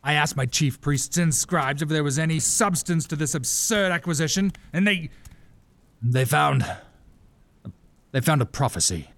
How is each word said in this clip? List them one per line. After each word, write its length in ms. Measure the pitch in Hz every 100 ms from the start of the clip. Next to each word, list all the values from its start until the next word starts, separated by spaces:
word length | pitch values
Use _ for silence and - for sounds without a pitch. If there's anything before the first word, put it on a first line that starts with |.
I 100 | 139
asked 240 | 151 147 -
my 80 |
chief 340 | 131 - 147 -
priests 380 | - 143 - 170
and 160 | 170
scribes 480 | 143 - 175 135 143
if 80 | 151
there 140 | 156
was 140 | 143 135
any 200 | 160 160
substance 680 | - - 202 180 - 170 143
to 80 |
this 200 | 147 147
absurd 560 | 165 117 - - 214 190
acquisition, 640 | 170 175 151 156 190 196 - -
and 160 | 165 202
they, 220 | 190 160 - - - - - _ _ _ _
they 220 | 120 127
found, 420 | 127 151 151 139 110 - - - - - - _ - _ - - - _ _
they 100 | 127
found 200 | 123 123
a 40 |
prophecy. 640 | 123 - 131 - - 85 71